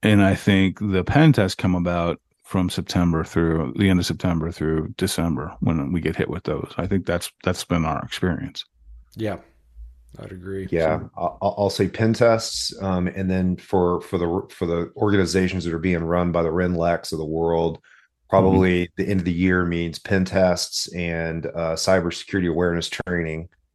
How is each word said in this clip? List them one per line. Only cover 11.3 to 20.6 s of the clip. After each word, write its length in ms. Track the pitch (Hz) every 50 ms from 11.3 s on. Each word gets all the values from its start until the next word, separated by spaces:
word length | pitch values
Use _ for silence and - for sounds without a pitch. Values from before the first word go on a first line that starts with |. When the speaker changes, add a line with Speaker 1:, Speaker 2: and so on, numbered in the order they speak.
| - - - 101 - -
Speaker 3:
I'll 120 | 104 98
say 180 | - - 101 92
pen 260 | - - 117 113 113
tests, 600 | - 123 117 113 113 113 - - - - - - -
um, 260 | 98 95 92 90 90 90
and 220 | - 95 95 92
then 260 | 92 92 92 92 90
for, 460 | 85 - - - 95 90 87 87 85
for 160 | - - - 92
the, 300 | 87 85 85 95 98 - -
for 120 | - 95
the 260 | 85 85 85 85 82 - -
organizations 680 | 113 104 101 101 92 85 82 95 92 92 92 92 82
that 100 | 85 82
are 60 | 82
being 240 | 80 92 90 85 82
run 280 | 82 85 90 87 87 85
by 80 | 85 82
the 60 | 82
Renlex 640 | 78 90 90 90 90 85 85 85 85 85 - - -
of 60 | -
the 60 | -
world, 540 | 78 80 80 82 82 82 82 82 82 80 - _ _ _ _ _ _ _ _ _ _
probably 560 | - 98 95 95 95 95 92 92 90 90 87
Speaker 1:
Mm-hmm. 180 | 87 _ - 92
Speaker 3:
the 60 | -
end 80 | 101 95
of 40 | 85
the 80 | 90 87
year 300 | 85 90 92 92 90 90
means 340 | 87 87 85 85 85 80 -
pen 260 | _ - 104 95 95
tests 680 | 92 - 95 95 90 87 85